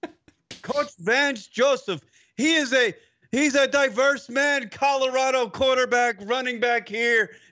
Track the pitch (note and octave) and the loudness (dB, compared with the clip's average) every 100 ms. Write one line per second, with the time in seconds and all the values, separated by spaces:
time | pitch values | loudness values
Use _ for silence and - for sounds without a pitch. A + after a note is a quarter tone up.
0 | - - _ _ _ - - C#4 D4 - | -14 -16 _ _ _ -18 -6 -4 -4 -6
1 | E3+ B3 C#4+ B3 - - C4 C4+ - E3+ | -2 2 2 -2 -10 0 2 2 -2 -8
2 | _ _ _ - C#4+ D#4+ C#4 C4 A#3+ E3 | _ _ _ -2 2 2 2 2 2 -2
3 | _ _ _ A#3+ D4 C4+ C4+ C#4+ C4+ G#3 | _ _ _ 0 2 2 2 2 0 2
4 | C#4 C#4 - B3 C#4+ C#4+ A3+ - C#4+ C#4 | 0 0 -4 -2 0 0 -4 -2 0 0
5 | C4 B3+ C4 B3+ A#3+ - C4 C4 B3+ A#3+ | 0 0 0 0 -2 -2 0 2 2 2
6 | A#3+ G3 G3+ B3 B3+ A#3+ A#3+ A#3+ - G#3 | 0 -2 -4 -4 -4 -2 0 -2 -4 -4
7 | A#3+ A#3 G#3 - _ | 0 0 0 -6 _